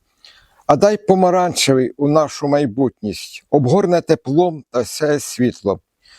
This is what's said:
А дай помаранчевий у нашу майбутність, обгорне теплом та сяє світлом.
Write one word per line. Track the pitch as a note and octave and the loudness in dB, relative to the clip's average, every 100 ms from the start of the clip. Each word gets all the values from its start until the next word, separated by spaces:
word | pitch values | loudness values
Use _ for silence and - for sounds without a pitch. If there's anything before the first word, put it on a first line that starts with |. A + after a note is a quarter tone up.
| _ _ _ _ _ _ - | _ _ _ _ _ _ 0
А | C#3+ | 2
дай | G3+ G#3 - | 4 0 0
помаранчевий | F#3+ F#3 F3+ F3+ - - C3 B2+ | 2 4 2 0 -2 0 2 0
у | - C#3+ | -2 0
нашу | D3+ D3 - C#3+ | 2 0 -4 -2
майбутність, | D3 C#3+ G#2+ C3 - G#2+ - - - _ | 0 0 -2 -2 -2 -10 -10 -14 -20 _
обгорне | D3+ B2 F3+ G3 F3 | 0 2 2 2 -2
теплом | E3+ D#3+ - D3 F3+ D#3 - | 0 -2 0 0 0 -4 -6
та | B2 | -6
сяє | A2+ - D3+ D3 | -6 -4 -2 -2
світлом. | - - B2 - G#2 F#2 _ _ _ | -4 -2 -2 -2 -4 -4 _ _ _